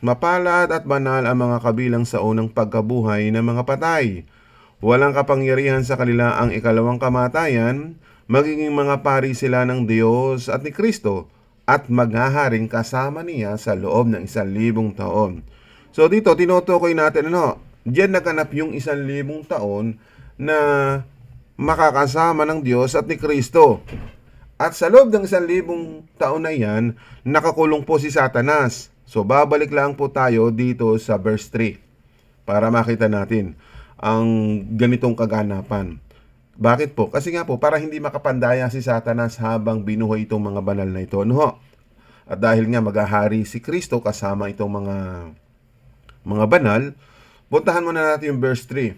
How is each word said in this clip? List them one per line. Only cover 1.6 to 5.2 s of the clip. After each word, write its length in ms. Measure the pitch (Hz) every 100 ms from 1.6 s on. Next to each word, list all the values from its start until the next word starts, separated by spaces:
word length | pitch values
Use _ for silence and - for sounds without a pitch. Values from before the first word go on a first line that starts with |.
kabilang 480 | 120 113 123 117 117
sa 160 | 113
unang 240 | 104 110 110
pagkabuhay 800 | 110 110 110 107 123 110 104 107
ng 160 | 110
mga 180 | 117 120 123
patay. 560 | 135 160 160 123 92 - _ _ _ _ _
Walang 320 | 104 123 143
kapangyarihan 720 | 139